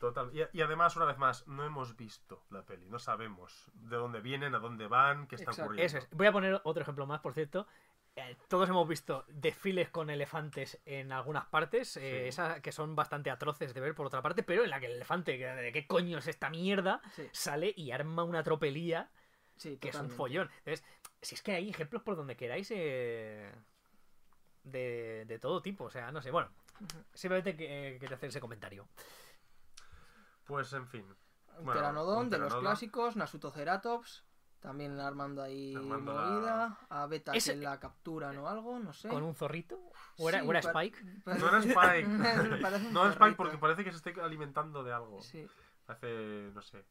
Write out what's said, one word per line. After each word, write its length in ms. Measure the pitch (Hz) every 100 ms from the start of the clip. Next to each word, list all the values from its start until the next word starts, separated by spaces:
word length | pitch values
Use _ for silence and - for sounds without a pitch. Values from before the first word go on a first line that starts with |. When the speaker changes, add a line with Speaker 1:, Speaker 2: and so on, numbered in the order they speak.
Speaker 1:
Total. 300 | 123 123 123
Y, 240 | 151 156 180
y 40 |
además, 340 | 156 160 170 165
una 80 |
vez 140 | 160 131
más, 280 | 135 127 -
no 180 | 139
hemos 320 | 147 147 127 110
visto 480 | 110 - - 95 _
la 120 | 98
peli, 240 | - 95 92
no 100 | 117
sabemos 720 | - 110 113 95 90 - -
de 220 | - 113 120
dónde 240 | 120 117
vienen, 340 | 110 135 143
a 40 | 127
dónde 280 | 113 117 107
van, 400 | 120 139 143 143
qué 100 | 120
está 140 | -
Speaker 2:
Exacto. 120 | 113
Speaker 1:
ocurriendo. 220 | 151 107 170
Speaker 3:
Eso 120 | 147
es. 100 | 123
Voy 160 | 156 202
a 60 |
poner 280 | 202 190 190
otro 180 | - 160
ejemplo 240 | 147 143 135
más, 140 | 151
por 120 | 156
cierto. 320 | 131 151 180 202 - _ _ _ -
Eh, 200 | 127 135 -
todos 200 | 185 185
hemos 200 | 185 160
visto 360 | 156 - 139 -
desfiles 600 | 147 151 - 196 185 165
con 180 | - 151
elefantes 680 | 147 139 160 151 139 135 -
en 280 | - 139 135
algunas 320 | 131 127 147 -
partes, 500 | 156 156 233 262 -
eh, 20 | 135 127
Speaker 1:
Sí. 60 | 127
Speaker 3:
esas 320 | 127 170 160
que 120 | 143
son 240 | 135 151 156
bastante 340 | 151 147 143
atroces 420 | 131 147 147 147
de 60 | 127
ver, 140 | 135
por 120 | 160 139
otra 140 | 131
parte, 200 | 139 190
pero 220 | 196 175
en 60 | 233
la 100 | 139
que 60 | 123
el 60 |
elefante, 460 | 123 123 175 175 131
que, 80 | 127
"¿de 240 | 131 120
qué 160 | 123 156
coño 320 | 175 175 160
es 80 | 131
esta 240 | 151 139
mierda?", 520 | 160 180 202 185 226 -
Speaker 2:
Sí. 140 | - 147
Speaker 3:
sale 420 | - - 147 180 202
y 160 | 151
arma 320 | 123 151 165
una 180 | 170 170
tropelía 680 | 156 160 151 139 170 160 - _ _ _ _ _
Speaker 2:
Sí, 200 | 160 135
Speaker 3:
que 140 | 147
es 40 |
un 140 | 147 143
Speaker 2:
totalmente. 80 | 120
Speaker 3:
follón. 340 | 135 143 175 -
Entonces, 200 | - 160 - - - _
si 120 | - -
es 60 |
que 100 | -
hay 160 | 185 202
ejemplos 320 | 185 151 233
por 140 | - 185
donde 200 | 143 120
queráis, 360 | 123 135 196
eh, 800 | 214 156 131 120 117 110 107 101 110 107 _ _ - - - - - - -
de, 600 | 143 131 127 120 117 113 110
de 120 | 113
todo 220 | 127 180
tipo, 220 | 170 196
o 60 | 120
sea, 200 | 127 120
no 100 | 151
sé, 80 | 127
bueno, 180 | 160 135 - - -
Speaker 2:
Ujú. 240 | 202 - -
Speaker 3:
simplemente 400 | - 185 185 185 160
que, 380 | 160 143 139 127
eh, 20 |
quería 180 | 139 131
hacer 140 | 147
ese 100 | 117
comentario. 480 | 120 113 101 98 101 - - - - - - - - - - - - - - _
Speaker 1:
Pues, 280 | - 143 127
en 140 | 135 127
fin. 180 | 120 95 98 _ _ - 160
Speaker 2:
El 60 |
Speaker 1:
Bueno, 80 | 160 120
Speaker 2:
pteranodón 440 | 147 151 165 214
Speaker 1:
un 60 | 247
Speaker 2:
de 80 | 196
los 80 | -
Speaker 1:
pteranodon. 160 | 120 156
Speaker 2:
clásicos, 440 | 208 226 247 233 226
Nasutoceratops, 1080 | 165 151 151 147 147 190 233 240 240 - - - _ -
también 380 | - 139 143 139
armando 420 | 139 143 139 139
ahí 320 | 135 135 139 135
Speaker 1:
Armando 360 | 135 139 -
la 100 | - 208
Speaker 2:
movida, 500 | 208 226 226 226 208 -
a 160 | 151 143
Beta 260 | 156 147
Speaker 3:
Ese 220 | 143 226
Speaker 2:
que 60 | 143
la 180 | 143 139
capturan 580 | 135 - - 160 143 139
o 100 | 147
algo, 300 | 214 226 247
no 140 | 208
sé. 160 | 143 214
Speaker 3:
¿Con 140 | 180
un 120 | 156
zorrito? 440 | 151 147 160 - - - - - -
¿O 100 | 160
era, 120 | 185
Speaker 2:
Sí, 60 | 156
Speaker 3:
o 40 |
era 100 | 165
Speaker 2:
pa-, 220 | 165 165
Speaker 3:
Spike? 140 | 180 - 185 -
Speaker 2:
parece 180 | - 180
Speaker 1:
No 40 | 165
era 100 | 202
Spike. 480 | 214 208 180 175 202
Speaker 2:
<laughs> 540 | 214 233 226 - 214
parece 240 | 190 196 220
un 40 |
Speaker 1:
No 80 | 214
era 80 | 196
Spike 80 | 196
Speaker 2:
zorrito. 180 | 214 175
Speaker 1:
porque 220 | 180 147
parece 260 | 151 160
que 60 | 190
se 40 | 170
esté 240 | 175 175
alimentando 600 | 165 156 147 139 156 147
de 100 | 127
algo. 280 | 120 113 98
Speaker 2:
Sí. 240 | 107 160 151 - - _ _
Speaker 1:
Hace... 640 | 120 123 117 107 104 104
no 80 | 101
sé. 220 | - 98 98